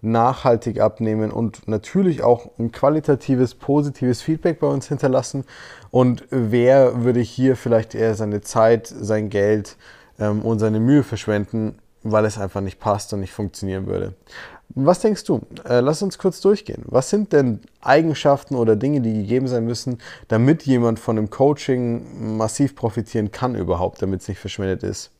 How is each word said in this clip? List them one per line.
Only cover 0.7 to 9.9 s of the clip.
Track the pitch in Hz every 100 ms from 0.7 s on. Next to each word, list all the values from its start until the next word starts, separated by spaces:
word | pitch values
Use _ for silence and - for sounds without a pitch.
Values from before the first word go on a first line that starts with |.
| 110
abnehmen | 107 - 113 110 107
und | 110 113 - -
natürlich | 107 - 185 190 143
auch | 113 120 - _
ein | 117
qualitatives, | - 139 156 147 139 - 131 127 -
positives | - 143 143 135 127 123
Feedback | - 160 180 156
bei | 147
uns | 139 -
hinterlassen | 139 139 127 123 139 135 - - - -
und | 127 127 120 -
wer | 131 113 120 120 135 127 120 120
würde | 123
hier | 117 - 131 127
vielleicht | - 113 110 110
eher | 113 107
seine | 110 104
Zeit, | - - 113 117 113
sein | - 101 107 107
Geld, | 101 101 107 98 - -